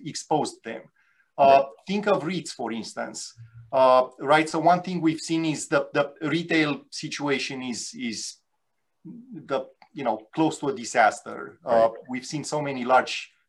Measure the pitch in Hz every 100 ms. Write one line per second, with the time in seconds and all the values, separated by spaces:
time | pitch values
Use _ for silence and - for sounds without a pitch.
0 | 156 - - 151 120 - 113 127 - _
1 | _ _ _ - 139 139 139 - - 202
2 | 208 185 151 175 - - 117 113 104 120
3 | 113 - - - - - - 135 131 127
4 | - - 139 156 156 165 165 180 185 175
5 | 160 156 - 165 160 143 - 147 - 147
6 | 143 - 151 165 170 160 151 127 _ -
7 | 147 - 143 139 - 135 127 107 - -
8 | 120 95 - - _ _ _ _ _ _
9 | 160 233 254 175 127 135 - _ _ 147
10 | 123 110 - 160 156 - 139 120 113 123
11 | 107 - 110 117 - - - 117 113 -
12 | - 123 - 151 123 151 143 131 120 127
13 | - - - _